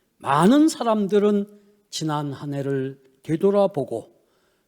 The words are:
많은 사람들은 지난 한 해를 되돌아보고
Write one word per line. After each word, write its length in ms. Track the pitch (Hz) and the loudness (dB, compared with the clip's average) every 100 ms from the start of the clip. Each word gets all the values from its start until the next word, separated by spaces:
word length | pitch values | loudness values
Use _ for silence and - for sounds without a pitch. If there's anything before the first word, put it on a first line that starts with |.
| _ _ | _ _
많은 500 | 131 139 185 285 311 | -2 4 6 6 4
사람들은 800 | 311 233 214 196 208 208 202 202 - _ _ _ | 2 -2 -2 0 2 2 0 -2 -10 _ _ _
지난 420 | - 156 151 147 | -8 -4 -4 -6
한 220 | 127 147 | -8 -8
해를 460 | 143 135 139 131 135 _ _ | -6 -4 -4 -6 -10 _ _
되돌아보고 880 | - 160 196 202 196 175 123 113 - _ _ _ _ _ | -6 -2 0 2 0 -2 -6 -8 -12 _ _ _ _ _